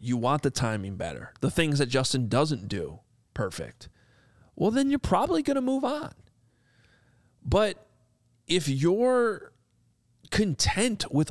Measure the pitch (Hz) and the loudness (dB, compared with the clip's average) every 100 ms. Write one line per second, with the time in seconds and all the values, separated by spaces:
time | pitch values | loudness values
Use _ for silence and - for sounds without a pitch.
0 | 120 120 123 147 139 - 117 107 98 90 | -4 0 2 2 0 0 -2 -2 -6 -8
1 | 82 64 - - 131 - 160 143 127 131 | -8 -8 -14 -4 -2 0 2 2 2 0
2 | 127 131 113 120 156 120 101 98 76 82 | 0 0 0 2 2 -2 -4 -6 -6 -10
3 | _ _ _ - 95 - - - - _ | _ _ _ -6 -4 -6 -12 -14 -20 _
4 | _ _ _ _ _ - 208 247 277 285 | _ _ _ _ _ -2 0 2 2 0
5 | - 180 - 330 285 277 254 269 254 302 | 2 0 2 0 0 0 0 -2 -2 -4
6 | - - - _ _ _ _ _ _ _ | -8 -16 -20 _ _ _ _ _ _ _
7 | _ _ _ _ - 196 208 - _ _ | _ _ _ _ 0 2 2 -2 _ _
8 | _ _ _ _ - 175 139 135 165 202 | _ _ _ _ -2 0 2 2 2 4
9 | 254 247 233 190 - _ _ _ _ _ | 4 4 2 -2 -10 _ _ _ _ _
10 | _ _ - - 208 139 - 185 233 202 | _ _ -4 0 0 0 0 2 0 -2
11 | - 147 156 | -2 0 -2